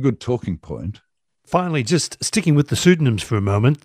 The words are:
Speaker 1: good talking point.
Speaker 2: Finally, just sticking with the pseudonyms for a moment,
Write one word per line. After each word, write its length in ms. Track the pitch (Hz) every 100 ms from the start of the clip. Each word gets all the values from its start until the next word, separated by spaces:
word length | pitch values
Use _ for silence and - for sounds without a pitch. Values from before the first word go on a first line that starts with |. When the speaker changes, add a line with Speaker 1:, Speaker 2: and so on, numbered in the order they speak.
Speaker 1:
good 180 | 135 113
talking 380 | - 127 - 82
point. 420 | - 62 82 - _ _ _ _ -
Speaker 2:
Finally, 380 | 170 180 156
just 380 | 113 165 - -
sticking 340 | - 220 170 147
with 120 | 143
the 80 | -
pseudonyms 480 | 180 175 139 107
for 140 | - 110
a 40 |
moment, 420 | 98 104 123 147